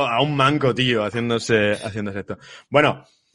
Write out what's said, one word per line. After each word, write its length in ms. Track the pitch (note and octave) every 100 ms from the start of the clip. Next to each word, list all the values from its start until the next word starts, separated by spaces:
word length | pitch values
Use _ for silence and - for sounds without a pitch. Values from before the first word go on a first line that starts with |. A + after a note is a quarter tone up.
| C3
a 160 | A#2
un 140 | D3 C#3
manco, 380 | C3+ D3 C3+
tío, 280 | A2+ B2+ A2+
haciéndose, 680 | G#2 A#2 A#2+ A#2 - A2 G#2
haciéndose 480 | G#2 A2 G#2+ G#2 G2
esto. 180 | F#2+ G2 - - -
Bueno, 360 | C#3 C#3+ C#3 - _ _